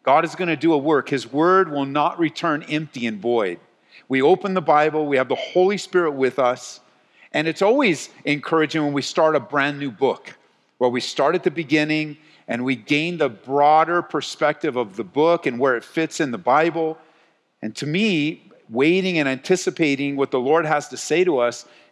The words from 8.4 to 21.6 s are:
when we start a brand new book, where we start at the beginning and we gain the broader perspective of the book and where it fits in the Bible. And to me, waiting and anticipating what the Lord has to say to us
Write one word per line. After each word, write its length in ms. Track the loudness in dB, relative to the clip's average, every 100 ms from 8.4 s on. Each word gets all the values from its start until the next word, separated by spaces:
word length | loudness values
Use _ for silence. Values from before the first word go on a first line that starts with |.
| 0 0 0 0
when 100 | -2
we 80 | -2
start 340 | -4 2 2 2
a 40 |
brand 380 | 0 -2 0 -2
new 140 | -8
book, 460 | -2 -2 -2 -10 -20 _ _ _ _
where 120 | -2
we 120 | 0
start 340 | -6 -2 0 0
at 80 |
the 80 | -2
beginning 680 | -4 -2 0 2 -2 -4 -10 _ _ -8
and 160 | -4
we 140 | -2 -4
gain 400 | -2 -2 -2 -2
the 100 | -2
broader 720 | -4 -4 2 4 4 4 -2
perspective 760 | -2 -6 -6 -2 -2 0 -4 -2
of 180 | -4 -6
the 80 |
book 420 | -6 0 2 2 -2
and 140 | 0
where 160 | 0 0
it 80 |
fits 380 | -4 -4 -4 -2
in 100 | -4
the 60 | -2
Bible. 600 | 2 2 2 0 -4 -6 _ _ _ _ _ _
And 140 | -12 -8
to 100 | -4
me, 640 | 0 0 0 -2 -6 _ -20 _
waiting 500 | 0 4 4 2 0
and 80 | 0
anticipating 880 | -2 0 0 0 -2 0 0 -2 -2
what 160 | -2
the 80 | -2
Lord 260 | 2 0 2
has 220 | -2 -2
to 100 | -14
say 280 | -2 0 2
to 140 | 2
us 260 | 0 -2